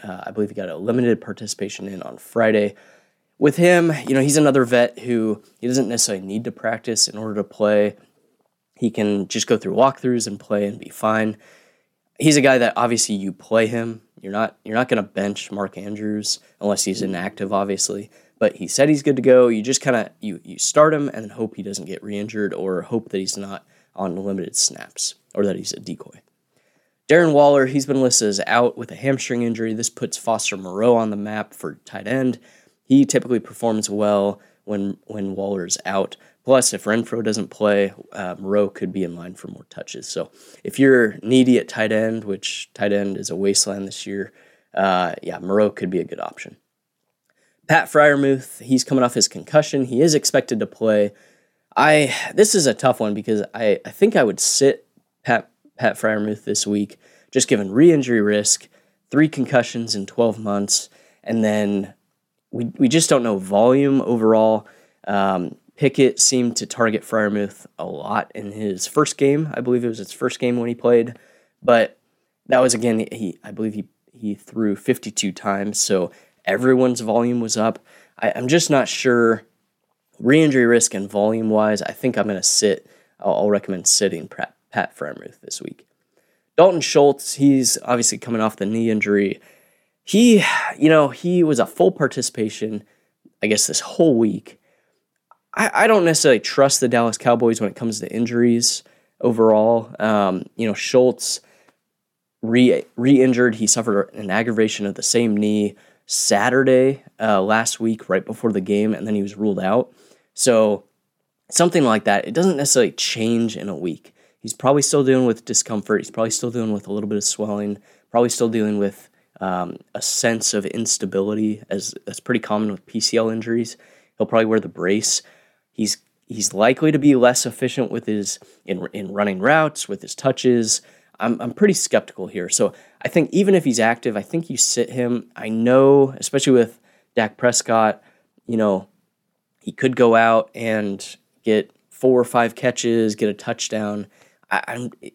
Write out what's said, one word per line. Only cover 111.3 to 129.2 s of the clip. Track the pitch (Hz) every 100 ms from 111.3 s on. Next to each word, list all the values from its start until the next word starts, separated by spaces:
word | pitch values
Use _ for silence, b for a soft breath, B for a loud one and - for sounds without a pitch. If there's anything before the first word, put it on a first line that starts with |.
| _ _
something | - 170 170
like | 135 107 107
that, | 101 -
it |
doesn't | 120 190 151
necessarily | 143 131 104
change | - - 113 113 117 117 98
in | 101
a | 80
week. | 87 76 _ _ _ _
He's | 113
probably | - 127 143
still | 139 147
dealing | 135 131 123
with | 110
discomfort. | - 110 - 107 98 107
He's | -
probably | - 113
still | 113 123
dealing | 117 110
with | 104 -
a |
little | 101 104
bit | 104
of | 101
swelling, | - 107 104 104 101 b b b
probably | 117 120
still | - 117
dealing | 113 107 104
with, | 101 - _ _ _ -
um, | 95 92 87 - _
a | 104
sense | - - 120 113 -
of | 107 98
instability, | - 110 - 98 98 98 107 107 107 -
as | 98 - - -
that's | -
pretty | - 120
common | - 104 107
with | 95 _
P | 113
C | - 113
L | 113
injuries. | 113 110 117 113 - b b b -
He'll | 107
probably | 117 110
wear | 110
the | -
brace. | - 87 104 113 - - b b b b
He's, | - 104 - _ _ -
he's | 104 98
likely | 95 113 131 156
to | 151
be | 147 131
less | 123 123 127
efficient | - 127 - 120
with | 117 113
his, | 107 98 - b b -
in, | 92 90
in | 101 98
running | 101